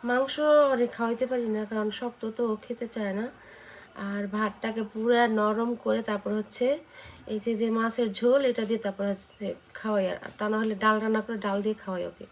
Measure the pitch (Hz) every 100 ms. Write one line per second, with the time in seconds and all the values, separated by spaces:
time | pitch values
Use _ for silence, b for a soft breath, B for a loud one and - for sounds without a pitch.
0 | 240 247 269 285 302 302 285 254 240 -
1 | 233 233 254 254 233 214 208 220 214 202
2 | 240 233 220 220 233 214 - 233 233 233
3 | 208 196 240 - B B B B B -
4 | 202 202 202 208 214 - 226 220 208 214
5 | 226 240 240 220 214 214 233 233 220 220
6 | 220 208 202 214 214 - 247 302 330 B
7 | B B - 214 226 220 226 226 226 226
8 | 233 196 240 269 269 233 208 226 208 196
9 | 202 196 - - 202 170 - - 214 208
10 | 185 175 - - 208 214 220 202 214 214
11 | 220 220 214 220 202 196 208 214 - 185
12 | 175 170 -